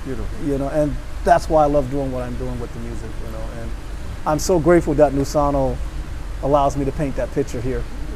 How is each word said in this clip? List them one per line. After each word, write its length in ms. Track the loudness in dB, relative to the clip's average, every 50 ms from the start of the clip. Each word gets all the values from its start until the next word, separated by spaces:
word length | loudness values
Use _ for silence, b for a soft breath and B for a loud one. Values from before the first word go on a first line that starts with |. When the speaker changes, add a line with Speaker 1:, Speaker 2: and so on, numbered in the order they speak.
| -6
Speaker 1:
beautiful. 420 | -6 -4 -4 -4 -4 -4 -4 -2
Speaker 2:
You 120 | -2 0 0
know, 80 | 0 0
and 260 | 2 2 2 2 0 -4 -6 -6 -6 0 4
that's 260 | 4 4 4 4 4
why 140 | 4 4 4
I 20 |
love 240 | 6 4 2 2 0
doing 220 | -2 -2 -2 -2
what 100 | -4 -4
I'm 140 | -4 -4 -4
doing 240 | -4 -4 -4 -4 -6
with 120 | -6 -6 -8
the 40 | -8
music, 280 | -8 -6 -6 -6 -8 -8 -6 -6 -6
you 60 | -6
know, 140 | -6 -6 -6 -6 -6 -6
and 120 | -6 -6 -6 -8 -8 -8 -8 -8 -8 -6 -6 -4 -2
I'm 100 | -2 -2
so 220 | 0 2 2 2 4
grateful 340 | 6 6 6 6 4 4 4
that 200 | 6 6 6 4
Nusano 640 | 2 0 2 2 2 2 2 2 2 2 0 0 -2 -4 -4 -6 -6 -6 -6 -6 -6 -6 -6 -6 -4 0
allows 340 | 2 4 4 4 4 2
me 80 | 0 -2
to 60 | -2
paint 240 | 0 -2 -2 -2 -2
that 160 | -4 -4 -2
picture 280 | -2 -2 -2 -2 -2 -4
here, 220 | -2 -2 -2 -2 -4 -4 -6 -6 -6 -6 -6